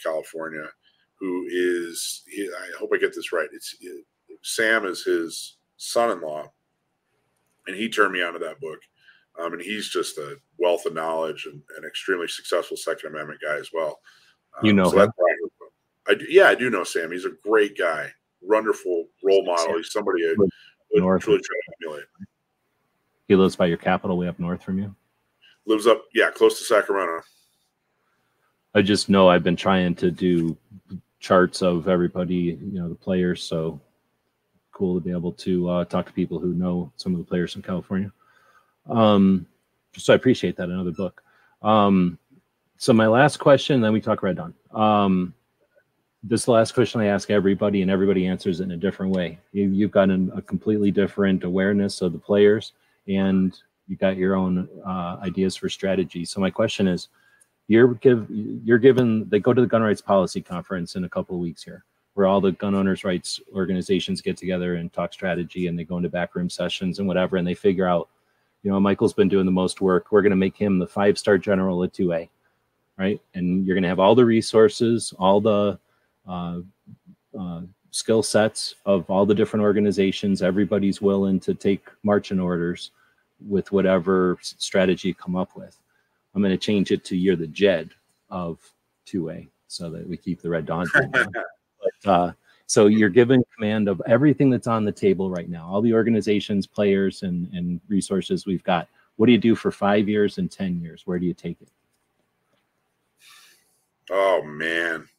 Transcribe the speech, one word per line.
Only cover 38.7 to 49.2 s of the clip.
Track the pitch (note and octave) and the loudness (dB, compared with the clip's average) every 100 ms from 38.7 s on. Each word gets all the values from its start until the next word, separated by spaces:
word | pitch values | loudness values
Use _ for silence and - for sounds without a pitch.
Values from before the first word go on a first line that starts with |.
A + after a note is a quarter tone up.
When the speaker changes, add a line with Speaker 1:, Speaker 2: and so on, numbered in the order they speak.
| _ - | _ -4
Speaker 2:
Um, | A#2 G#2+ G2+ G2 F#2+ E2+ _ _ _ _ - | 4 6 6 6 4 -2 _ _ _ _ -2
so | - | 4
I | A2 | 4
appreciate | C3 A2+ F2+ F2+ | 4 0 -2 -4
that. | F2 | -6
Another | F#2 F2+ | -4 -6
book. | D#2+ F2+ - _ _ _ _ | -4 -6 -8 _ _ _ _
Um, | G#2+ G#2+ G2+ F#2+ F2 E2 _ _ _ _ _ - | 2 4 6 4 2 -2 _ _ _ _ _ -2
so | - | 2
my | A2+ A2 | 4 6
last | A#2 D3 - | 6 4 4
question, | D3+ C3+ - C3+ | 4 4 4 0
then | A2 | 2
we | A2 | 0
talk | A2 G#2 | 0 -2
Red | G2 | -2
Dawn. | F2 E2+ - _ | -4 -8 -16 _
Um, | A2 G#2+ G#2 G2 F#2 F#2 - _ _ _ _ _ _ _ _ | 0 2 4 2 0 -2 -8 _ _ _ _ _ _ _ _
this | G2 A2 | -4 -2
is | - | 2
the | |
last | A2+ A2 | 2 2
question | - G#2+ A#2 | 0 0 0
I | G2+ | 0
ask | G2 - | 0 0
everybody, | G#2 F#2+ G2 G#2 G2+ | 2 2 2 0 0
and | F#2 | 2
everybody | F#2+ G2 F#2+ F2+ | 2 2 2 0
answers | F2+ G2 E2+ | -2 -4 -4
it | |
in | F#2 | -6
a | E2 | -4
different | F#2+ - F#2+ | -4 -4 -2
way. | F#2+ | -2